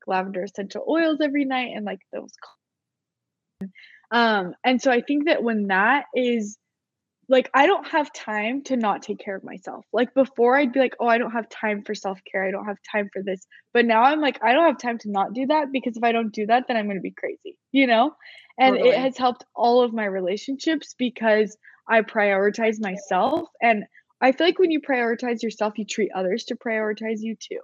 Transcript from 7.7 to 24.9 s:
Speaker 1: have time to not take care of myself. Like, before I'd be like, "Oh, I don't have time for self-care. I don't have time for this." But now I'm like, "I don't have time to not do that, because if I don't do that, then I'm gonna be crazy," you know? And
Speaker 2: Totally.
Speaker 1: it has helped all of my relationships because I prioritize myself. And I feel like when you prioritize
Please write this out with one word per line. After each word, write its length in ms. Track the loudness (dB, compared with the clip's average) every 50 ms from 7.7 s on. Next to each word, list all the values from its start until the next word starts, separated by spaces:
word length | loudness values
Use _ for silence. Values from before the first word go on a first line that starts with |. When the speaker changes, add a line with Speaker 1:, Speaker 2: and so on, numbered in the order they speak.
| 4 2 0 -2
Speaker 1:
have 240 | -2 -2 -2 -2
time 500 | -6 -12 -10 -6 -4 -4 -2 -4 -4 -6 -4
to 120 | -4 -2
not 260 | 0 0 0 -2 -2
take 180 | -4 -8 -10 -8
care 160 | -8 -10 -10
of 80 | -10 -12
myself. 420 | -14 -16 -14 -14 -14 -14 -14 -10 _
Like, 220 | -2 0 0 2 2
before 420 | 2 0 2 _ 2 4 4 4
I'd 160 | 4 2 2
be 80 | 2 0
like, 160 | 0 0 -2 -2
"Oh, 80 | 0 2
I 100 | 2 2
don't 140 | 0 -2
have 160 | -6 -6 -8 -8
time 320 | -8 -6 -4 -4 -4 -4 -6
for 100 | -8 -8
self-care. 500 | -8 -6 -8 -8 -8 -10 -8 -4 -4 -2
I 60 | -2
don't 140 | -4 -4 -6
have 120 | -8 -10 -10 -10 -6
time 200 | -4 -4 -4 -4
for 100 | -6 -8
this." 240 | -6 -6 -8 -8 _ _ _ -20 _ _ 2
But 120 | 2 4
now 160 | 4 6 6 6
I'm 160 | 4 4 4
like, 180 | 0 0 0 0
"I 100 | 2 2 4
don't 120 | 6 4
have 120 | 4 2 0
time 200 | -2 -6 -6 -6
to 100 | -6 -4
not 220 | -2 -2 -2 -2 -2
do 120 | -2 0 0
that, 240 | 0 0 0 -2
because 240 | -4 -4 -4 -4 -4
if 80 | 0 0
I 80 | 2
don't 220 | 2 0 -2 -2 -4
do 120 | -4 0
that, 200 | 2 2 2 2 0
then 80 | -2 -2
I'm 100 | -2 -4
gonna 120 | -4 -6
be 120 | -6 -10
crazy," 460 | -10 -10 -10 -10 -10 -12 -14 -18 -18 _ _ _
you 140 | 2 2 4
know? 280 | 4 4 4 4 2 -2 _ -18 -20 -20 -20 -20 _ _ 2
And 180 | 4 4 4
Speaker 2:
Totally. 20 | 4
Speaker 1:
it 200 | 4 4 4 4
has 200 | 2 -2 -2 0
helped 260 | -2 -2 -2 -4 -10 _ -4
all 260 | 0 2 4 4 4
of 120 | 4 2 0
my 100 | -4 -4
relationships 880 | -4 -4 -4 -2 -4 -4 -4 -6 -8 -8 -4 -2 -2 -2 -2 -4 -8 -8 -4
because 580 | -4 -4 -4 0 2 2 4 4 2 0 -4 _ _ -20 -20 _ _ 0
I 140 | 0 0
prioritize 800 | 0 0 -2 0 0 2 2 2 2 0 0 0 0 -2 -2 -2
myself. 680 | -4 -6 -8 -8 -6 -2 0 0 0 0 0 -2 -4 -6 _ 0
And 220 | 2 2 2 0 -2 -10 _ _ _ _ _ 0
I 120 | 2 2
feel 140 | 2 4 2 2
like 100 | 2 4
when 100 | 2 2
you 80 | 2 0
prioritize 640 | -2 -2